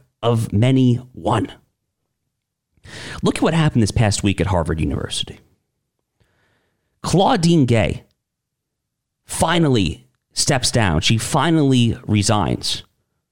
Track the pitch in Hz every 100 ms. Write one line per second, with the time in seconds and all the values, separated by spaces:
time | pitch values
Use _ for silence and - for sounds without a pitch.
0 | _ _ 117 117 - 104 127 131 127 117
1 | - - 92 117 - - _ _ _ _
2 | _ _ _ _ _ _ _ _ - -
3 | - - - - 202 165 151 123 101 -
4 | 107 - 101 92 87 90 82 80 71 -
5 | - - - - _ _ _ _ _ _
6 | _ _ _ _ _ _ _ _ _ _
7 | - 165 202 240 170 170 123 113 90 -
8 | - _ _ _ _ _ _ _ _ _
9 | _ _ - - 165 175 151 120 87 -
10 | _ _ _ - - 135 - 123 98 78
11 | - 113 - 151 165 160 139 127 117 -
12 | - 107 98 104 71 60 - - - _
13 | _ _ _